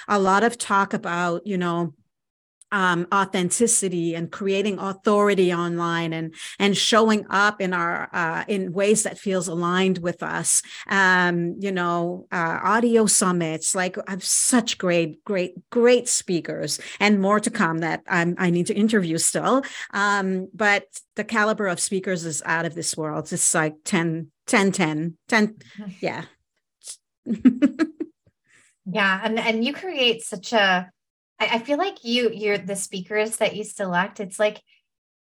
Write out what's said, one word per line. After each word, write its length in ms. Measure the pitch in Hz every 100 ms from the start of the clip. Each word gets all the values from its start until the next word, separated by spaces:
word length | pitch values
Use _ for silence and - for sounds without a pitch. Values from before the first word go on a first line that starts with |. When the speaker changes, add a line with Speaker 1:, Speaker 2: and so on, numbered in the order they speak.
| -
Speaker 1:
a 100 | 208
lot 260 | 190 196
of 140 | 226 233
talk 380 | - 196 196 208
about, 500 | 180 175 175 175 208
you 140 | 190
know, 340 | 175 170 170 - _ _ _ _ _ _ -
um, 340 | 202 185 175 175
authenticity 1000 | 202 190 196 180 - 226 - 196 180 165 165
and 160 | 170
creating 480 | - 196 196 208 185
authority 720 | 196 190 - 208 208 196 180
online 580 | 175 175 170 170 170 165
and, 220 | 160 160 - - -
and 180 | 202 196
showing 480 | - 220 220 214 196
up 320 | 190 208 208
in 100 | 185
our, 380 | 180 170 175 -
uh, 340 | 180 165 165 -
in 260 | 202 185
ways 300 | 175 202 214
that 160 | - -
feels 280 | 208 185 175
aligned 520 | 165 175 180 190 175
with 240 | 175 165
us. 400 | 160 165 165 - - - -
Um, 680 | 196 185 185 180 175 170 185
you 120 | 196
know, 540 | 185 175 175 170 185 -
uh, 280 | 185 165 165
audio 420 | 185 220 240 226 214
summits, 680 | - 190 180 160 156 - 190
like, 200 | 185 196 -
I 20 |
have 140 | 190
such 560 | - - - 247 226 -
great, 440 | 180 175 165 156
great, 300 | - 196 180 180 -
great 380 | 240 240 247 240
speakers 720 | - - 170 147 160 156 - - -
and 220 | 202 202
more 180 | 190 208
to 100 | -
come 260 | 214 170 160
that 200 | 165 165 -
I'm, 260 | 175 170 175
I 100 | 180
need 160 | 175 175
to 80 |
interview 460 | 202 220 220 170 160
still. 420 | - 170 165 254 269 - -
Um, 580 | 202 202 202 190 185 185
but 340 | 175 208 202 202 - - -
the 80 |
caliber 440 | 214 226 214 220 202
of 120 | 175
speakers 460 | - 190 190 180 165
is 160 | 147
out 220 | - 165 165
of 80 |
this 240 | 165 160 -
world. 340 | 156 156 147
It's, 220 | 175 -
like, 220 | 180 156 151 -
ten, 460 | 180 170 165 165 _ -
ten, 240 | 226 196
ten, 460 | 185 160 151 165 - -
ten. 300 | 226 214 - - 196
Speaker 2:
<laughs> 240 | 208 -
Speaker 1:
Yeah. 220 | 180 123 - _ _ _ _ _ - - _ _
<laughs> 120 | - 226 262 - 285 - 320 - 311 _ _ _ _ _ _ _ 190
Speaker 2:
Yeah. 300 | 208 196 190
And, 160 | 220 226
and 240 | 233 220
you 100 | 247
create 500 | 285 370 302 240 226
such 280 | - 202 -
a, 380 | 233 196 180 185 _ _ _ _ -
I, 60 | 220
I 60 | 233
feel 180 | 254 294
like 260 | 381 381
you, 260 | 233 240 233
you're, 240 | 196 208 202
the 180 | 185 196
speakers 640 | - 196 185 214 214 -
that 180 | 208 175
you 80 |
select, 560 | 214 - 190 175 196 -
it's 180 | 190 -
like, 240 | 214 214 _ _ _ _ _ _